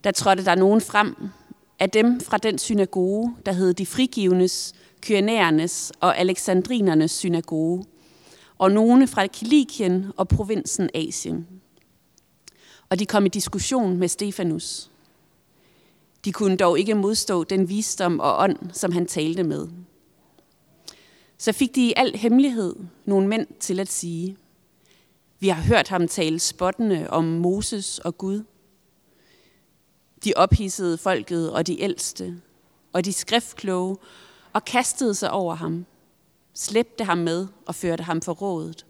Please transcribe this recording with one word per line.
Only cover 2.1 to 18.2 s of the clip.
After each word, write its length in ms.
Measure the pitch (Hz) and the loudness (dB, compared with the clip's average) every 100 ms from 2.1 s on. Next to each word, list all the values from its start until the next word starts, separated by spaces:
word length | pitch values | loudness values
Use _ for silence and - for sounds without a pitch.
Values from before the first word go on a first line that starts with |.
| 247 | 2
fra 180 | - 214 | -2 0
den 200 | 220 202 | 0 -2
synagoge, 800 | - 208 185 190 180 208 240 240 202 | -2 0 2 0 0 0 -4 -6 -4
der 60 | |
hed 220 | 180 190 | 0 2
de 120 | 180 185 | 2 -2
frigivnes, 880 | - 254 - 190 180 185 - - - _ _ | 0 0 2 2 4 4 0 -8 -14 _ _
kyrenæernes 920 | - 202 208 226 170 156 170 - - - | 0 2 2 2 4 4 0 -4 -10 0
og 180 | 180 - | 0 2
alexandrinernes 920 | 180 180 - 185 180 247 196 156 160 | 0 0 0 0 0 0 2 4 2
synagoge, 720 | - 185 170 165 160 160 180 - _ _ _ - - _ _ | 0 -2 -2 -2 -4 -2 -2 -8 _ _ _ -20 -20 _ _
og 120 | 190 | 4
nogle 360 | 208 220 254 262 | 6 6 6 6
fra 200 | - 196 | 2 -2
Kilikien 840 | - 226 294 262 - 190 185 196 - | -4 2 2 2 -2 0 0 -2 -4
og 120 | 190 | 0
provinsen 600 | - 202 214 - - 180 | 0 0 -4 -4 -2 -2
Asien. 540 | 156 160 - - 170 170 185 _ _ _ _ _ _ _ _ - _ - - _ | -2 -6 -8 -8 -8 -10 -20 _ _ _ _ _ _ _ _ -20 _ -20 -20 _
Og 100 | 185 | -2
de 80 | 202 | 2
kom 200 | 214 196 | 2 2
i 20 | |
diskussion 680 | 202 - 196 - 262 202 180 | 0 -6 -4 -2 0 0 0
med 120 | 180 | -2
Stefanus. 800 | - 202 196 175 160 - - - _ _ _ _ _ _ _ _ _ _ _ _ _ | -2 -6 -4 -4 -2 -6 -12 -14 _ _ _ _ _ _ _ _ _ _ _ _ _
De 80 | 208 | -8
kunne 240 | 180 202 190 | -2 0 4
dog 220 | 180 165 | 4 4
ikke 160 | 202 | 2
modstå 500 | 214 196 214 - 185 | 2 2 0 -2 -2
den 240 | 160 190 180 | 0 0 0
visdom 520 | 202 214 - 180 165 | -2 -4 -2 -2 2